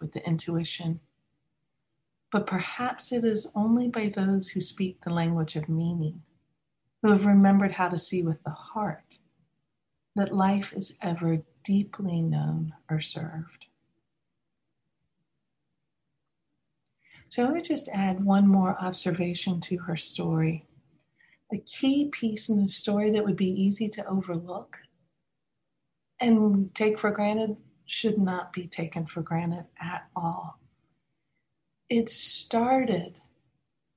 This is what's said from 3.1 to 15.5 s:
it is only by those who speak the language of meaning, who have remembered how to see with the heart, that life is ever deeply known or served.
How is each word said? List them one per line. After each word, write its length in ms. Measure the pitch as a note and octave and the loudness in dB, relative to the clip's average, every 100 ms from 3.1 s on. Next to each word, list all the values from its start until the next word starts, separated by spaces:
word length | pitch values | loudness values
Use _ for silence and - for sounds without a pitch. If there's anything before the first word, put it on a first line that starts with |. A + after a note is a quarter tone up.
it 120 | B3 | 0
is 280 | A3+ G#3+ - | 0 0 -2
only 320 | G3+ A3 A#3 B3 | -2 2 2 2
by 220 | A#3 G#3 | -2 -2
those 400 | G3+ F#3+ G3 F#3+ | 0 0 0 -2
who 120 | F#3 | -6
speak 420 | - - F#3 - | -6 -4 -6 -4
the 120 | F3 | -4
language 400 | E3+ E3 E3 D#3 | 0 0 0 -2
of 140 | D#3 D3+ | -4 -4
meaning, 560 | D#3+ E3+ E3+ D#3 - - _ _ _ _ _ _ _ | -2 -2 -2 -4 -6 -16 _ _ _ _ _ _ _
who 120 | G#3+ | 6
have 120 | G3 | 6
remembered 480 | G3+ G3 G3 G3 G3 | 8 8 8 8 4
how 160 | - F3+ | 2 0
to 100 | E3+ | 0
see 260 | - F#3 | -2 -2
with 180 | E3 D#3 | 0 -2
the 80 | D#3 | -6
heart, 720 | - - G#3+ G3 - - - _ _ _ _ _ _ _ _ _ G3+ | -12 -10 -6 -4 -6 -14 -20 _ _ _ _ _ _ _ _ _ -2
that 180 | G3 | 0
life 380 | G3+ F#3+ G3+ F#3+ | 2 2 2 -2
is 240 | F#3+ F#3+ - | -8 -10 -8
ever 440 | E3+ E3+ E3 D#3+ - _ | -6 -2 0 0 -4 _
deeply 580 | - G3 G3+ - G3 E3+ | 0 0 0 -4 -4 -2
known 540 | E3 D3+ D3+ D#3+ D#3+ - - | 0 0 -2 -2 -6 -8 -6
or 100 | D#3 | -4
served. 680 | D3+ D#3+ D#3+ D#3+ E3 - - _ _ _ _ _ _ _ _ _ _ _ _ _ _ _ _ _ _ | -4 -8 -8 -10 -14 -18 -20 _ _ _ _ _ _ _ _ _ _ _ _ _ _ _ _ _ _